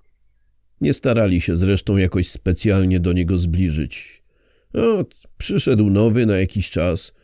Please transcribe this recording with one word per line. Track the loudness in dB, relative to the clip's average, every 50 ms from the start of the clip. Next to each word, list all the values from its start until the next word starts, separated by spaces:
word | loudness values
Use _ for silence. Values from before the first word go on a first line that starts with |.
| _ _ _ _ _ _ _ _ _ _ _ _ _ _ _ -4
Nie | -2 -2 -2
starali | 0 0 0 2 2 2 2 2 0
się | 0 0 -2
zresztą | 0 2 2 0 0 0 0 0
jakoś | 2 2 2 0 -2 -2 -2
specjalnie | -6 -6 -2 -2 -2 0 0 0 2 2 2 2 2 0
do | 0 0 0
niego | 0 0 0 0
zbliżyć. | 0 0 0 0 0 0 0 -2 -4 -6 -6 -8 -16 -20 -20 -20 _ _ _ _ _ _ _ _ _ _ _ -4
„O, | -2 0 0 0 0 -4 -6 _ _ _ -20 -18
przyszedł | -14 -8 -4 -4 -2 0 2 2 2 4 2
nowy | 4 2 2 2 2 2 2
na | 2 2
jakiś | 0 0 -2 -2 -6 -6 -4
czas, | -4 -2 -2 -2 -2 -4 -6 -12 _ _